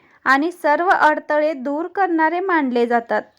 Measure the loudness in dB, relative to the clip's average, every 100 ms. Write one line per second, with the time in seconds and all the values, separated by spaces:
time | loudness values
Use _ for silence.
0 | _ _ 0 0 0 -2 0 0 2 2
1 | 2 0 -2 0 0 -2 -6 -6 -6 -2
2 | 0 2 0 0 -2 0 0 0 0 0
3 | -2 -4 -6